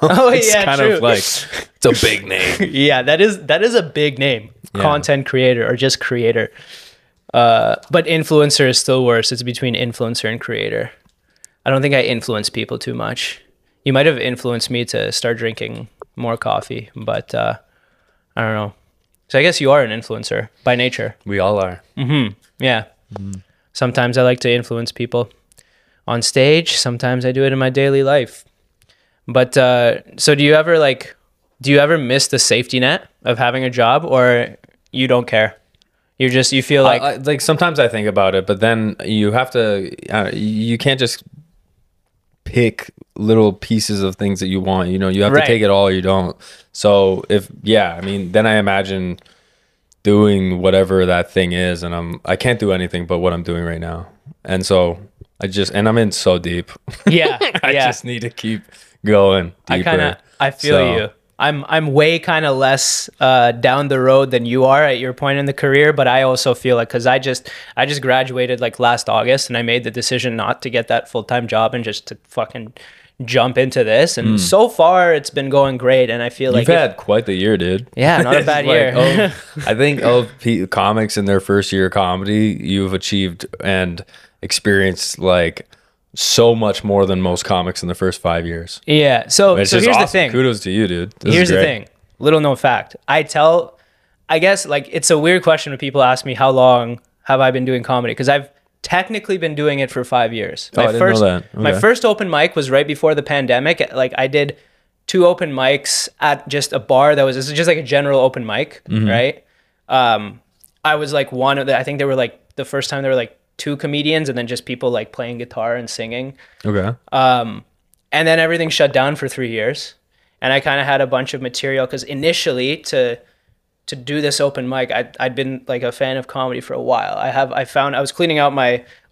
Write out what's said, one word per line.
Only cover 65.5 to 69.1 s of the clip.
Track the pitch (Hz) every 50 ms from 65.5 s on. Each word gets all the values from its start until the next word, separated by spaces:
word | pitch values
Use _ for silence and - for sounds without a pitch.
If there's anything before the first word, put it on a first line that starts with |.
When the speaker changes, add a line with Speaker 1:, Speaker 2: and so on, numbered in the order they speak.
| 139
Speaker 1:
career, | - - 139 135 139 147 151 147
but | 143 135 127
I | 123 131 135
also | 131 131 123 - 139 120
feel | - - 131 123
like, | 117 117 -
'cause | - 123 117 127
I | 131 135
just, | 131 139 127 - - - - - - - -
I | 120 131
just | 139 147 143
graduated, | 131 131 123 131 131 131 127 123 127 123 127 117
like, | 127 117 - -
last | 123 120 120 117 -
August, | -